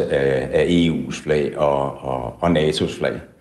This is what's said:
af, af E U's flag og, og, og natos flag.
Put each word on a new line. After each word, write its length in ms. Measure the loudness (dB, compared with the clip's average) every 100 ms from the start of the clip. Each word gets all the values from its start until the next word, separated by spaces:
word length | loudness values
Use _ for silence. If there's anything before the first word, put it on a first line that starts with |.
| 2
af, 380 | 0 2 0 0
af 140 | 2 4
E 220 | 4 4
U's 320 | 0 -4 -6
flag 360 | -2 0 0 0
og, 400 | 0 2 -2 -4
og, 360 | -6 -4 -6 -2
og 100 | 2
natos 460 | 4 2 2 -2 -2
flag. 240 | -4 -4 -10 -4